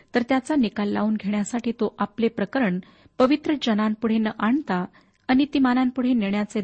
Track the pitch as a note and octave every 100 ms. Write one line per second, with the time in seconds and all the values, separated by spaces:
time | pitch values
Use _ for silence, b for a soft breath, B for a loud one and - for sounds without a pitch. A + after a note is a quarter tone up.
0 | B - A#3+ C4 - D#4 A3 - G#3 G#3
1 | G#3 A3 F#3+ G#3 G3+ A#3+ A#3 A3+ G#3+ -
2 | G3+ - A3+ A3 G3 C4+ A3+ F3+ B B
3 | B - B3+ D4+ - D4 B3 G#3 G#3+ G#3+
4 | A3+ A3 G#3+ - G#3 C4+ - F#3 F3+ b
5 | b b - C4 C#4+ D4 B3+ B3 B3+ B3+
6 | B3 B3 G3 G3+ G#3 A3